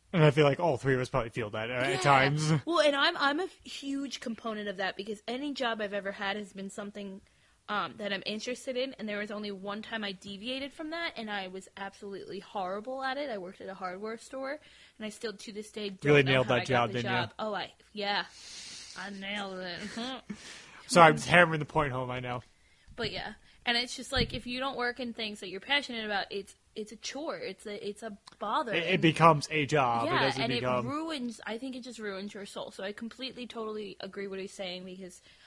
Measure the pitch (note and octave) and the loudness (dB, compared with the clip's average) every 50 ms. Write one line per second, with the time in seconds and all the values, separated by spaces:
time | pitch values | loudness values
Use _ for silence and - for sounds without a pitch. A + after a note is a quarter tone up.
0 | _ _ - E3+ D#3 D3+ B2 D3+ D3+ C#3+ C3+ - F3 E3 C3+ A2+ - C#3 C3+ B2+ | _ _ 4 6 8 8 8 8 8 6 6 4 2 2 2 2 2 2 2 2
1 | B2+ - - C3 A2+ A#2 - C3 A2 G#2 G#2+ A2 A2 A#2+ B2+ B2 B2+ C#3 C#3 C#3 | 2 0 0 0 0 0 -2 -4 -4 -4 -2 -4 -4 -2 -2 0 0 0 2 4
2 | - C#3+ C#3 C3 C3+ C#3 D3 D3+ D#3 D#3 D#3+ C#3+ - D#4 E4+ D#4+ D4+ D4 C#4+ C#4 | 6 8 8 8 8 6 4 2 4 4 4 2 2 2 4 6 6 6 6 6
3 | C#4+ E4 F4 - C#4+ C#4 C#4+ D#4 F#4+ D#4+ - - - E4+ - - C#4 C#4 C#4 C#4 | 4 4 4 4 2 2 2 2 -2 -4 -6 -12 -16 -14 -12 -10 -6 -4 -4 -4
4 | C#4 C4 - - - A#3+ A3+ - - A#3 G#3+ G#3+ G#3 G#3 F#3+ F#3 F#3+ F#3 - - | -4 -4 -6 -8 -8 -8 -8 -6 -6 -6 -6 -4 -4 -6 -4 -4 -4 -4 -4 -6
5 | G3 G#3+ G#3+ G3+ - - A#3+ B3+ D4 D4 C4+ C4 C4 A#3 A3+ A3 G#3+ G3 G3+ G3+ | -6 -8 -8 -8 -6 -8 -6 -4 -4 -4 -4 -2 -2 -2 -2 -2 -4 -4 -4 -4
6 | F#3+ G3 G3 - G3+ G3 G3+ G#3+ G#3 F#3+ - G3 F#3+ G3 - - G3+ G3+ - G#3 | -4 -4 -6 -4 -4 -4 -4 -4 -6 -10 -10 -10 -10 -10 -8 -8 -10 -10 -8 -10
7 | G3+ G3 F#3+ G3+ - _ _ _ _ _ _ _ _ - G#3+ G3+ F3 D3 - - | -10 -10 -10 -12 -16 _ _ _ _ _ _ _ _ -4 -2 -2 -2 -2 -4 -6
8 | G#3 G3+ G3+ F#3+ - - G#3 G#3+ - B3 B3 A#3+ - C4+ B3+ B3 C4 C4+ C4 - | -4 -2 -2 -2 -2 -4 -6 -4 -4 -6 -6 -6 -4 -4 -2 -2 -2 -2 -4 -6
9 | G#3+ G#3+ G#3 G3+ G#3 G#3 G#3+ G#3 G#3+ G#3 G3+ F#3+ F#3+ G3+ G3+ G#3+ G#3+ - A#3 A3 | -6 -4 -4 -4 -4 -4 -6 -6 -6 -6 -8 -6 -6 -6 -6 -6 -8 -8 -6 -6
10 | G#3+ G3 F#3+ F#3 - G3+ G3 F#3+ G#3+ B3 C4 C4+ C#4 C#4 - - D#4+ D#4 D#4+ E4+ | -4 -6 -6 -8 -10 -12 -12 -10 -6 -6 -4 -4 -6 -8 -8 -8 -8 -8 -6 -4
11 | E4+ E4 - - A3+ G#3+ G#3 G3+ F#3+ F#3 F#3 F#3+ - - - F#3+ G3 G3 G3 - | -4 -4 -6 -6 -6 -4 -4 -4 -6 -6 -8 -10 -12 -12 -12 -10 -10 -10 -10 -12
12 | G#3 G3+ G3 F3+ - - F3 G3 F#3 - - G#3 F#3 F3+ F#3+ G#3 G#3+ C4 C4 C4+ | -12 -10 -10 -10 -10 -8 -10 -10 -10 -8 -6 -4 -4 -2 -4 -6 -6 -6 -6 -4
13 | C4 C4 C4 C#4+ D4 C#4 A3 G3+ F3+ F#3 G3 - G#3+ F#3+ F#3+ F#3 F#3+ F3+ F3+ F#3+ | -4 -4 -2 -2 -4 -4 -4 -6 -8 -10 -12 -12 -12 -12 -10 -6 -6 -6 -6 -6
14 | G#3+ A3 A3+ A3+ - - - C4+ C4+ C4+ D4 D4+ - - - - - - _ - | -8 -8 -8 -8 -10 -12 -10 -8 -6 -6 -6 -8 -10 -16 -20 -20 -20 -20 _ -10
15 | A3 G#3+ G#3 - - A3 G#3 G3+ - A#3 G3 G#3+ G#3+ - - G#3+ G#3+ G3+ F#3+ - | -10 -10 -8 -6 -8 -8 -8 -8 -12 -12 -10 -10 -10 -10 -8 -6 -6 -6 -6 0
16 | - C#3+ D3 C#3+ C3+ C3+ C3+ C3 B2+ A#2 B2+ A#2+ A#2+ - B2+ A#2+ A#2+ A2+ A#2+ B2 | 4 6 8 8 8 8 6 6 6 4 4 2 2 4 4 4 4 4 2 -2
17 | A#2 A#2 A#2 A#2+ A#2 A2 - - G#3+ G#3+ G#3 F3+ D#3 - - _ _ _ - G#3 | 0 0 0 0 0 -2 -4 -6 -6 -4 -4 -4 -6 -8 -10 _ _ _ -8 -4
18 | G3+ G3+ G3+ F#3 F3 - - - - - - - - - - - - - - F3 | -2 0 0 -2 -2 -4 -8 -18 -16 -16 -14 -14 -14 -14 -14 -14 -14 -14 -12 -10
19 | F#3 G3+ G3+ G3 G3 G3 G#3 G#3 G3+ G3 F#3+ F#3 F#3 F3+ F3 - G#3+ G3+ - G#3 | -10 -10 -10 -8 -6 -6 -6 -4 -6 -6 -6 -8 -8 -8 -8 -8 -8 -8 -8 -6
20 | F3 E3+ F3 - - - G#3 - - - - - - - - - - - - F3+ | -6 -6 -8 -8 -10 -12 -12 -12 -12 -16 -16 -18 -18 -20 -20 -14 -4 4 10 12
21 | E3 D#3 D3+ D3 B2+ B2 D3+ F3+ F3 D#3+ D#3+ D3+ D3 - - D#3 D3 C#3 B2 C3 | 12 12 10 8 4 6 8 8 8 8 6 0 -2 0 0 0 0 0 0 -4
22 | B2+ B2 B2 B2+ B2 B2 B2 B2 - - _ _ _ _ _ _ _ - - - | -4 -4 -4 -6 -4 -4 -4 -6 -6 -12 _ _ _ _ _ _ _ -16 -8 -6
23 | A#3 G3 F#3 F3+ - G#3 G#3+ - - - - - - B3 A#3+ A#3 B3 B3 - - | -6 -4 -4 -6 -8 -8 -10 -14 -18 -20 -20 -8 -2 0 0 0 0 -2 -6 -10
24 | A#3+ - C#4 B3+ A#3+ A#3+ B3 B3 - B3 B3 B3+ C4 C#4 C4 A#3 A#3+ A#3+ A#3+ - | -8 -4 0 0 0 0 -2 -8 -6 -6 -4 -4 -4 -4 -2 -2 -2 -2 -2 -4
25 | B3+ A#3 A3+ - A3 G#3+ G#3 - G#3 F#3 F3 F#3+ - - C#4+ C#4+ C4+ - A#3+ A3+ | -6 -8 -6 -6 -6 -6 -6 -8 -10 -10 -10 -8 -2 2 2 2 2 0 -6 -6
26 | G#3+ G#3 G#3 F#3+ - - - G3+ F#3+ - - _ _ _ - G#3+ G#3+ G#3+ A3+ G#3 | -4 -2 0 -2 -2 -2 -6 -8 -8 -10 -14 _ _ _ -10 -10 -10 -10 -10 -10
27 | - - - C4+ D#4 D#4 G#3 D#3+ - C3 F#3 - - G#3+ G#3 - - G3+ G3+ - | -10 -8 -6 -6 -6 -6 -6 -4 -6 -8 -8 -8 -10 -10 -10 -8 -6 -8 -8 -8
28 | A3+ A3+ G3+ - - - - - G#3+ G3+ A#3 D4 A#3+ A#3 G3 E3+ E3 E3+ F#3+ D#3+ | -10 -12 -12 -12 -18 -20 -12 -8 -4 -2 0 0 0 0 0 0 2 2 4 6
29 | E3+ D#3+ D#3 - D#3+ E3 D#3 C#3+ - - D#3 D#3 D3 B2 D3+ D3 C3 A#2+ A#2 A2+ | 6 6 6 10 10 10 10 8 4 -2 0 0 0 2 4 4 4 4 4 2
30 | A#2 - - - - C3+ C3 C3 C3 C3 C3 - B2 B2+ B2+ B2 A#2+ B3+ C#4+ D4+ | 2 2 2 4 4 2 2 0 0 0 0 0 2 2 2 2 0 0 -4 -4
31 | D#4+ E4 D#4+ C#4 B3 A#3+ A3 - - G3+ A3 A3+ C4 C4+ B3 C4 A#3+ C4 A3+ A3+ | -4 -4 -4 -4 -4 -6 -8 -8 -10 -8 -8 -8 -8 -8 -8 -10 -10 -12 -12 -8
32 | G#3+ G#3 G3 F#3+ G3 G3+ - G#3 G3+ - - - - - - - F#3+ G3+ G#3 - | -8 -6 -6 -6 -8 -10 -10 -10 -12 -10 -10 -10 -10 -10 -10 -8 -8 -8 -6 -6
33 | A#3 A3+ - - C4 B3+ - B3 B3 A3 - A#3 A3 G#3+ G#3+ G#3+ G#3 G3 - - | -8 -10 -10 -8 -10 -10 -8 -8 -10 -10 -8 -8 -6 -6 -6 -6 -8 -8 -10 -10
34 | - G3 - G3+ G3 G3+ F#3+ F#3+ F#3+ G3+ - - G3 F3+ F3+ F#3 F3+ F#3+ F3+ F#3+ | -12 -10 -8 -8 -8 -6 -6 -8 -8 -8 -8 -8 -8 -6 -8 -8 -10 -12 -12 -12
35 | F#3+ F3+ - - _ - - - - | -14 -14 -16 -18 _ -20 -20 -20 -20